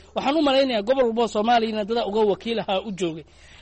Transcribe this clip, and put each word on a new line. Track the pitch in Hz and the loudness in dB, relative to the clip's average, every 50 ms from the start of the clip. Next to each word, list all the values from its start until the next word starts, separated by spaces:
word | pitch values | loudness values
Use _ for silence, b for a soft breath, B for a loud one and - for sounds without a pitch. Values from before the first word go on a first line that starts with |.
| B B | B B
Waxaan | - - - 254 294 | -8 -4 -2 0 2
u | 330 | 2
malaynayaa | 302 277 262 269 277 262 240 208 | 2 2 4 2 2 2 0 0
gobol | 202 233 269 277 247 | 0 0 2 2 2
walba | 226 220 240 | 2 2 0
oo | 233 208 | 0 0
Soomaaliyana | - 214 208 233 240 233 226 226 214 214 208 | 0 0 2 2 2 2 2 0 -2 -4 -4
dada | 196 233 240 214 | -2 -2 -2 -2
uga | 196 202 220 | 0 0 2
wakiil | 214 202 185 180 - 233 233 208 | 2 2 2 0 -2 -4 -4 -4
ahaa | 170 - 196 190 | -2 -2 -2 -4
u | - 220 | -4 -6
joogay. | 190 165 185 165 160 165 143 B B B B B B B | -6 -4 -4 -4 -6 -8 -14 B B B B B B B